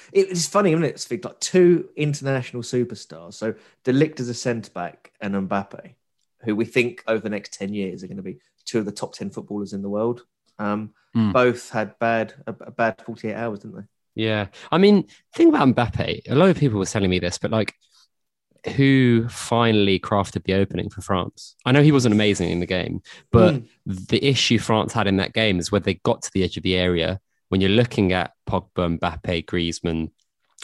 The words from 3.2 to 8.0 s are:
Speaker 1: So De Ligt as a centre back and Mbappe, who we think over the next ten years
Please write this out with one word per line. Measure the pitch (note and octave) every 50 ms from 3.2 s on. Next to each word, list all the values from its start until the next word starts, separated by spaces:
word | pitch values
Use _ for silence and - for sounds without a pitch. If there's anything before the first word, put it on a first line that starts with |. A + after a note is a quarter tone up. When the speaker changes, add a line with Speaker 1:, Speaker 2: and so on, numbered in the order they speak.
| E2+ F2 G2+
Speaker 1:
So | - A2 A2 G#2+ - - _ _ _ -
De | B2+ B2+
Ligt | C#3 D#3 D3+ - -
as | B2 A#2+
a | A#2+
centre | - - B2+ A#2+ A2+ G#2+ -
back | - F2+ F2 E2+ - _ _ _ _ -
and | G#2+ G2+ G2
Mbappe, | G2 F#2+ F2+ G2+ G2 G2+ - - - - - - _ _ _ _ _ _ _ _ _ -
who | A2+ G#2+
we | G#2 A#2
think | A#2 - C3 A#2+ A#2+ A#2+ - -
over | - A2 G#2+
the | G#2 G#2
next | G#2 G2+ - - -
ten | - G2 G2 G#2
years | G#2 G2 F#2 F2+ F#2